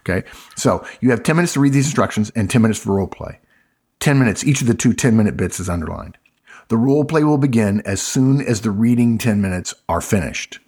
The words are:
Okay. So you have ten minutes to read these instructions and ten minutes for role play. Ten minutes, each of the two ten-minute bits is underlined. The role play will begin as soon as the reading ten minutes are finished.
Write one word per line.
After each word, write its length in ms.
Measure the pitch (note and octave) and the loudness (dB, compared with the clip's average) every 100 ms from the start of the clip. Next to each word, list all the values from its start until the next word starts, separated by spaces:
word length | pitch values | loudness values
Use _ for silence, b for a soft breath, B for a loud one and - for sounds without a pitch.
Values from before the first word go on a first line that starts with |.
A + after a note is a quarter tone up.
| - | -6
Okay. 180 | F#2 - B B B | -4 -6 B B B
So 260 | C3 F2+ B B | 0 0 B B
you 100 | B2+ | 0
have 120 | A#2 | 0
ten 140 | - D#3+ | 0 0
minutes 160 | E3+ | 0
to 60 | C#3 | 2
read 140 | C#3 | 2
these 120 | C3+ C#3 | 2 0
instructions 440 | B2 G2 - G#2 | 0 0 0 -2
and 140 | A2+ G2 | -2 0
ten 140 | B2 | 2
minutes 180 | A2 G2+ | 2 0
for 140 | G2 | -2
role 120 | G2 F#2 | -2 -2
play. 320 | - - - _ _ _ _ _ - | -8 -14 -16 _ _ _ _ _ -4
Ten 180 | D3+ C#3 | 0 2
minutes, 260 | A#2+ - | 2 0
each 160 | D3 C3 | 0 0
of 40 | A#2 | 0
the 80 | |
two 200 | - B2+ | 0 0
ten-minute 420 | - C3 A2 G#2 C2+ | 2 2 4 2 0
bits 240 | F2+ - | -4 -6
is 80 | F2+ | -6
underlined. 480 | E2+ D#2+ E2+ E2 - _ _ B B B | -6 -6 -10 -14 -20 _ _ B B B
The 100 | A2+ | 0
role 260 | C3 D3 | 2 2
play 200 | C#3 D#3 | 2 2
will 140 | D3+ C#3+ | 2 2
begin 440 | C#3 A#2 G#2 G#2 | 2 2 2 0
as 180 | - G2 | -2 -6
soon 400 | - C3+ C3 C#3 | -2 0 2 2
as 220 | C3 G#2+ | 0 -2
the 80 | A2 | -2
reading 480 | G2+ A#2 A#2+ A#2+ A2+ | 0 2 2 2 0
ten 220 | A#2+ G2+ | 0 0
minutes 340 | G2 F2+ - - - | 0 -4 -8 -12 -4
are 120 | E2 | -4
finished. 600 | - G2+ C2 - - - | 0 -2 -2 -8 -12 -16